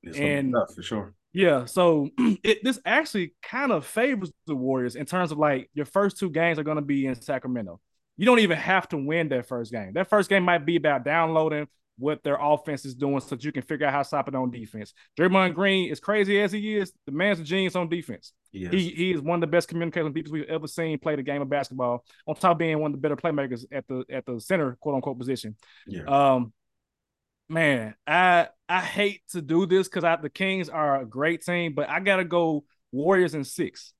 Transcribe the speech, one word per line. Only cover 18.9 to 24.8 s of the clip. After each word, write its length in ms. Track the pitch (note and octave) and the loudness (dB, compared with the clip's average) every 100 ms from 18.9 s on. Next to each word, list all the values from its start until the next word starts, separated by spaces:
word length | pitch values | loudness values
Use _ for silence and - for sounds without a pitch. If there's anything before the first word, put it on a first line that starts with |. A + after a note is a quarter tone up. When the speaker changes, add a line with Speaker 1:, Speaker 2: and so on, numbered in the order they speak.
Speaker 2:
he 220 | D#3 F#3 | 0 0
is 80 | E3+ | 0
one 160 | C#3+ E3+ | 0 -2
of 40 | |
the 40 | E3 | 2
best 220 | E3+ D#3+ | 0 0
communicators 380 | E3+ E3+ F3 D#3 | -4 -4 -2 -4
on 60 | |
defense 200 | C#3+ D#3 | -4 -6
we've 100 | D#3 D3 | -8 -6
ever 180 | D#3+ D3+ | -6 -6
seen 320 | - D#3 D3+ | -6 -4 -4
play 160 | E3 | -2
the 80 | D3 | -4
game 180 | C3 C#3+ | -4 -4
of 80 | C#3 | -2
basketball, 560 | C#3+ C3+ C3 B2 B2 _ _ - | -2 -4 -4 -2 -2 _ _ -10
on 80 | |
top 180 | - F#3 | 0 2
of 60 | E3 | 2
being 220 | E3 D#3 | 2 0
one 120 | D3+ | -2
of 80 | C#3 | -2
the 0 | |
better 140 | D3 | -2
playmakers 500 | C#3+ E3+ D3 C#3 B2 B2+ | -2 -2 -2 -2 -6 -8
at 160 | C#3 - | -10 -6
the, 180 | B2+ B2+ | -8 -6
at 160 | C3+ B2+ | -10 -8
the 140 | A#2+ | -10
center, 360 | - F#3 C#3+ B2 | -2 0 0 -4